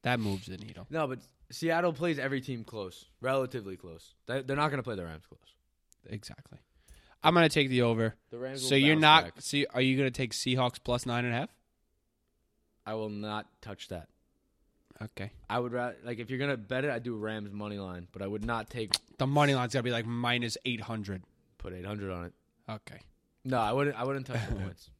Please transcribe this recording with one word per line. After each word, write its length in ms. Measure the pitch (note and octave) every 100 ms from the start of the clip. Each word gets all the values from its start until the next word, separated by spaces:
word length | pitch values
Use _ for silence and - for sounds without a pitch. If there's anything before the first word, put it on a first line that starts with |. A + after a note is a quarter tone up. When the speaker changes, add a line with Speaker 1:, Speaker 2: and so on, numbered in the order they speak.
Speaker 1:
That 160 | A#2+ B2
moves 260 | G#2+ G2 G2+
the 100 | F#2
needle. 300 | G#2+ - -
Speaker 2:
No, 160 | D#3+ D3
but 140 | B2+ - _ -
Seattle 400 | - E3 E3 F3
plays 260 | C#3 E3+ D3
every 220 | C3+ C3+
team 240 | C3 A#2+
close, 420 | A2 A2 F#2+ - - _
relatively 560 | B2+ C3+ B2+ C3 G2 F#2
close. 380 | F2+ E2 - _ -
They, 160 | C3
they're 140 | C3 C#3
not 140 | D3+
gonna 120 | C#3
play 140 | A#2+ G2+
the 80 |
Rams 200 | E2+ D#2+ _
close. 280 | - _ _ _ _ _ _ -
Speaker 1:
Exactly. 480 | G#2+ - - - - _ _ _ - _ _
I'm 100 | D#3+
gonna 160 | F3 D#3+
take 200 | D#3 C3+
the 120 | B2+
over. 320 | A#2+ A2+ A2+ - _
Speaker 2:
The 80 | A#2+
Rams 240 | C3 C3+
will 60 | C3
Speaker 1:
So 40 |
you're 220 | C#3 C#3+ D#3
Speaker 2:
bounce 40 |
Speaker 1:
not. 220 | D3+ D#3+
Speaker 2:
back. 100 | E2+ -
Speaker 1:
So 180 | - C#3+
you, 80 | C#3+
are 80 | B2+
you 160 | C3 C3
gonna 140 | C3
take 220 | B2 B2+
Seahawks 460 | - - B2+ - -
plus 240 | - A#2+ B2+
nine 180 | A#2+
and 80 | A#2+
a 40 | A#2+
half? 120 | F#3 _ _ _ _ _ _ _ _ _ _ _ _ _
Speaker 2:
I 100 | -
will 140 | A2 G#2+
not 360 | G#2 G#2+ G#2+ G#2 _
touch 260 | G#2+ G2 -
that. 200 | F2+ - _ _ _ _ _ _ _ _ -
Speaker 1:
Okay. 300 | A2 - G2+ - -
Speaker 2:
I 100 | A#2
would 140 | A#2+
ra-, 200 | B2 A#2+ -
like, 140 | A#2+ A#2
if 100 | A2+
you're 80 | B2+
gonna 180 | C#3+ B2+
bet 280 | G2 C3
it, 60 | C#3+
I'd 120 | A#2+
do 120 | B2 A2
Rams 340 | G#2+ A2 G#2
money 260 | G2+ G#2 G2+
line, 300 | F#2+ F2+ F2+
but 80 | F#2+
I 40 | G2
would 180 | G#2
not 240 | A2 A#2 A2
take 240 | B2 A2 - _ -
Speaker 1:
The 80 | C3+
money 280 | C#3+ C#3+
line's 180 | C3+ B2
gotta 100 | C3
be, 60 | A#2+
like, 140 | A#2 A2+
minus 520 | A#2 A#2+ B2 A#2+ - C3
eight 140 | A#2
hundred. 420 | G2 A2 G2 F#2+ - _ _ _
Speaker 2:
Put 140 | F#2
eight 140 | F2+ F#2
hundred 240 | G#2 G2
on 140 | F2+ F2
it. 60 | _ _ _ -
Speaker 1:
Okay. 300 | A2 - - - _ _ _
Speaker 2:
No, 140 | B2+ B2+
I 140 | G#2+
wouldn't. 240 | C3 C#3+ A2+
I 60 |
wouldn't 220 | B2 C#3 C3
touch 140 | A#2+ G#2
the 60 |
Speaker 1:
<laughs> 60 | G#2+
Speaker 2:
points. 300 | F#2+ E2 - -